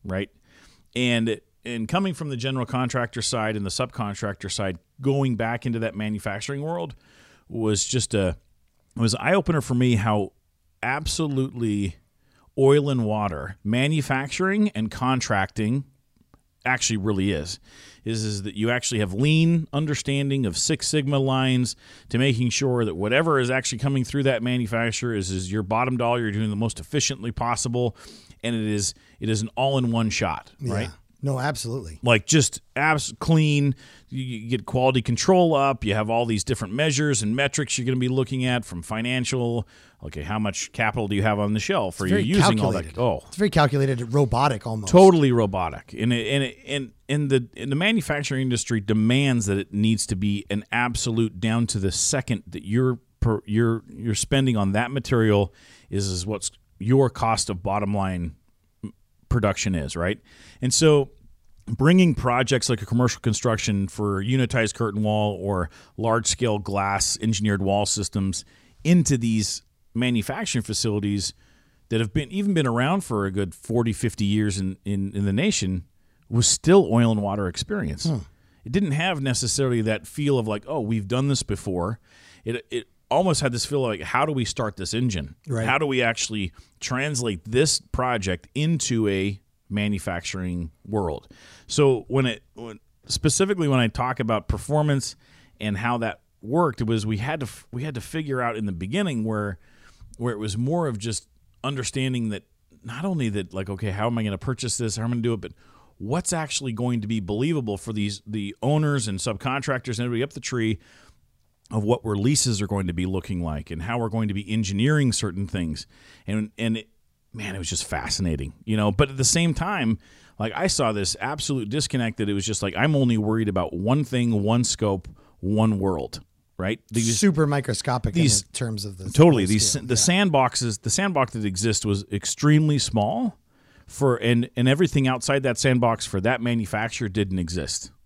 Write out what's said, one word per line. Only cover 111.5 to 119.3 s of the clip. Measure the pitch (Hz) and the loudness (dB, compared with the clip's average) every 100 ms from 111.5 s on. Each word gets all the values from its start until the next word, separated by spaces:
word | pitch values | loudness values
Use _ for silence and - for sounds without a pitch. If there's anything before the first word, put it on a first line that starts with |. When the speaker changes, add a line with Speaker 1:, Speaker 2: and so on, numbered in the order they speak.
| _ _ | _ _
Speaker 1:
of | 110 | -2
what | 104 120 | 0 0
our | 110 101 | 0 0
leases | 113 147 127 107 | 2 2 0 -2
are | 101 | -2
going | 101 92 | -2 -2
to | |
be | 85 90 | -2 -2
looking | 95 - 90 | -4 -4 -4
like | 85 76 73 | -4 -6 -6
and | 82 | -10
how | 82 117 | -6 -4
we're | 113 | -2
going | 113 107 | -2 -2
to | |
be | 98 98 | -2 -2
engineering | 110 98 101 127 151 131 | -2 0 2 2 4 2
certain | - 107 87 101 | 0 -4 -4 -4
things. | 98 82 78 - _ - - - | -4 -4 -6 -12 _ -20 -18 -6
And, | 107 107 - | -4 -4 -4
and | 113 110 | -4 -4
it, | 107 _ _ _ _ | -6 _ _ _ _
man, | 117 101 | -12 -10
it | 95 | -8
was | 82 | -6
just | 90 - | -6 -4
fascinating, | 76 67 - 90 73 67 - - | -6 -4 -2 -2 -2 -6 -10 -4
you | 107 | 0
know, | 104 | 2
but | 95 143 | 2 0
at | 135 | 2
the | |
same | 127 | 2